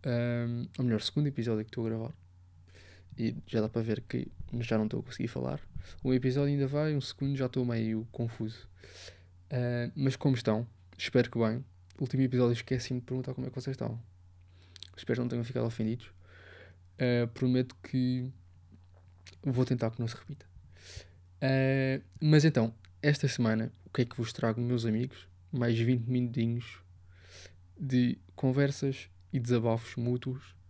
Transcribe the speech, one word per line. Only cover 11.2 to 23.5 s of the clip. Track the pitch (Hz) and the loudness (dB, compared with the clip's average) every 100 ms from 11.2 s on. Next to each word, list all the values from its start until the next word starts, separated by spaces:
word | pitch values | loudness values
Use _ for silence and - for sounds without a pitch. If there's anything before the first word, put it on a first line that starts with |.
| 123 | 4
que | 120 | 2
bem. | 113 117 139 - - - | 0 0 -8 -20 -20 -6
Último | 131 131 | -2 2
episódio | 131 123 120 | 2 4 4
esqueci-me | 120 - 131 - 123 | 2 -2 -4 -2 -6
de | 123 | -4
perguntar | 127 131 | -6 -6
como | 127 131 | -6 -8
é | |
que | - | -6
vocês | 131 | -8
estão. | 131 117 117 - - - - - - - - - - | -6 -6 -6 -12 -20 -20 -20 -20 -20 -20 -20 -20 -14
Espero | - 120 | -2 -2
que | |
não | 123 | 0
tenham | 120 | -4
ficado | 117 123 117 | -4 -2 -2
ofendidos. | 117 110 120 - - - - - - - - - - | -2 -2 -4 -8 -20 -20 -20 -20 -20 -20 -20 -20 -2
Ah, | 123 120 117 | 2 2 0
prometo | - 127 127 127 - | 0 2 2 0 -6
que | - 131 127 127 127 - - - - - - - - - - - | -4 0 2 0 -4 -10 -20 -20 -20 -20 -20 -20 -20 -20 -20 -6
vou | 143 123 | 0 2
tentar | 127 120 117 | 2 2 0
que | 113 | -2
não | 117 | -6
se | |
repita. | - - 147 - - - - - - - - - - | -6 -14 -16 -16 -20 -20 -20 -18 -18 -18 -20 -20 -2
Ah, | 135 135 135 135 135 135 - - | 2 4 4 4 2 0 -6 0
mas | 151 151 | 6 8
então, | 156 139 113 - - - | 8 4 2 -2 -20 0
esta | 147 147 135 | 2 2 0
semana, | - 117 | 2 2